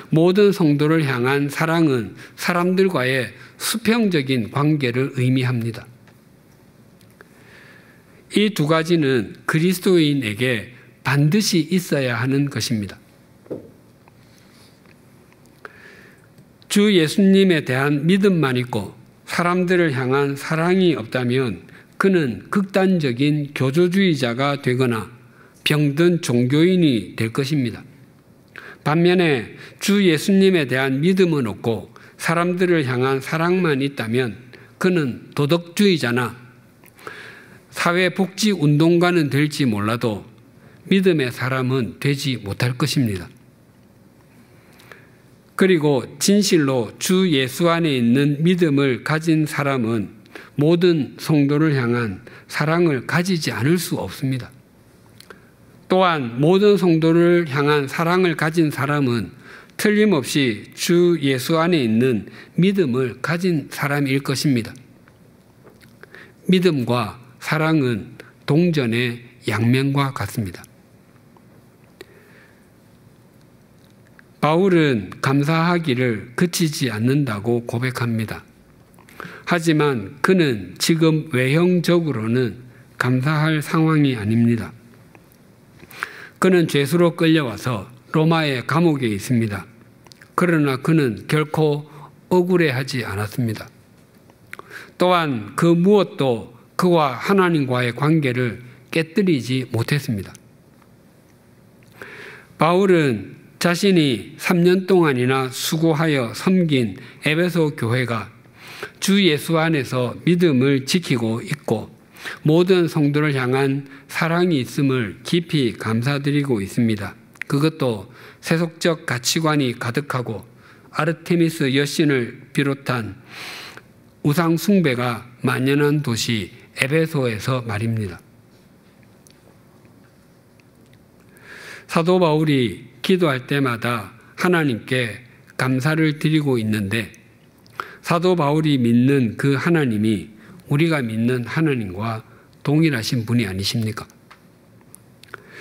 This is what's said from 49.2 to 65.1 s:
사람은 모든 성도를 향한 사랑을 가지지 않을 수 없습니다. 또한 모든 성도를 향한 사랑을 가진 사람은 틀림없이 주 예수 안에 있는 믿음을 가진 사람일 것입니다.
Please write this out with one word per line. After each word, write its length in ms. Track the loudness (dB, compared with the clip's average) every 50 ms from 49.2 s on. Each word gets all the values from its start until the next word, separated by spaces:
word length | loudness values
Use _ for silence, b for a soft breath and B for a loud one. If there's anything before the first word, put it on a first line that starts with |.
| 0 0 0 0 0
사람은 640 | -2 -4 -4 -4 -2 -2 -2 -2 -2 -2 -4 -4 -6 -12 -20 -20 B B B B B B
모든 600 | 0 2 2 4 4 4 2 2 2 -2 -4 -8
성도를 580 | -10 -4 0 2 2 2 2 2 2 2 2 2
향한 460 | 0 0 0 0 0 -2 -4 -6 -10 B B B B B
사랑을 600 | -12 -4 -2 0 0 2 2 2 2 0 -2 -4
가지지 440 | -2 -2 -2 0 0 -2 -2 -2 -4
않을 260 | -4 -2 0 0 0
수 180 | 0 0 -4 -6
없습니다. 560 | -6 -6 -8 -8 -6 -4 -4 -4 -4 -8 -12 -18 -20 -20 _ _ _ _ _ _ _ _ _ -20 B B B B B B B B B B -20 -20 -20 -4
또한 520 | _ 2 2 2 2 2 -2 -4 -6 -2 0
모든 380 | 2 2 4 4 4 4 4
성도를 720 | 4 4 2 2 4 4 2 4 4 4 4 4 2 0 -2
향한 380 | -2 0 2 2 2 2 0
사랑을 480 | -2 -4 -4 -2 0 0 2 0 0 0
가진 360 | -2 -2 -2 2 0 0 0
사람은 600 | 0 -4 -4 -2 0 0 0 0 0 -2 -4 -8 -12 B B B B B B B B
틀림없이 920 | -2 0 2 4 4 4 4 2 0 0 -2 0 0 0 0 -2 -4 -10 -18 -12
주 440 | -8 -2 2 2 4 4 4 2 2
예수 380 | 0 0 0 -2 0 0 0 2
안에 220 | 2 2 2 2
있는 460 | 2 2 2 2 2 2 0 -2 -4 B B B B B B
믿음을 640 | 0 2 2 2 2 0 0 0 -2 -2 -4 -6 -8
가진 460 | -4 -4 -4 -2 0 0 0 -2 -4 -6
사람일 540 | -8 -6 -4 -2 0 0 0 0 0 -2 -2
것입니다. 500 | -2 -4 -2 0 0 0 0 -2 -6 -14 -18 -20 -20 -20 -20 -20 -20